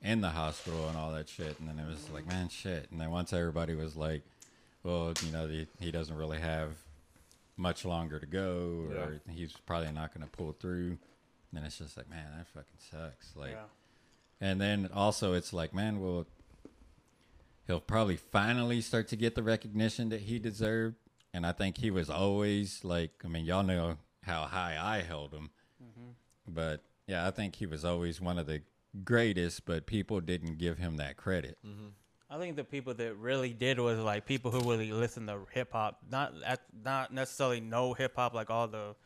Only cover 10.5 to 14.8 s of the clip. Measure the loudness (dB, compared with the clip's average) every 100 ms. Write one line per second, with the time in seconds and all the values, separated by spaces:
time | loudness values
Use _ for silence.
10.5 | -6 -4 -2 -2 -4 -10 -20 _ _ -12
11.5 | -8 -8 -8 -12 -14 -12 -12 -10 -12 -12
12.5 | -16 -18 -20 -16 -10 -10 -12 -18 -10 -10
13.5 | -10 -14 _ _ _ _ _ _ -4 0
14.5 | 2 2 2